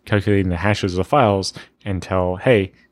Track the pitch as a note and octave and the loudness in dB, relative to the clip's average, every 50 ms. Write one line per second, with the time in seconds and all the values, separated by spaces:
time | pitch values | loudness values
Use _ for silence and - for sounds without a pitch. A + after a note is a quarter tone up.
0 | _ - G#2+ G2+ F2+ G#2 G2+ G2 F#2+ F#2 F2 E2 F#2+ G#2 G#2 - - F#2+ F2 F#2 | _ -4 -2 -2 0 0 0 0 0 0 -2 -2 0 -2 0 0 -2 -2 -2 -4
1 | F#2+ - D3 D3 B2 G#2 G2+ G2 F#2+ - - - - - _ _ - G#2+ F#2+ F2+ | -2 0 2 4 4 4 2 0 -2 -6 -10 -14 -18 -20 _ _ -8 -8 -6 -6
2 | - - F#2+ F#2 F2+ F2+ F2+ G2 - C3 B2 G#2 F#2+ F#2+ - _ _ _ | -4 -4 -2 -2 -2 -2 -4 -2 0 2 2 2 2 -2 -6 _ _ _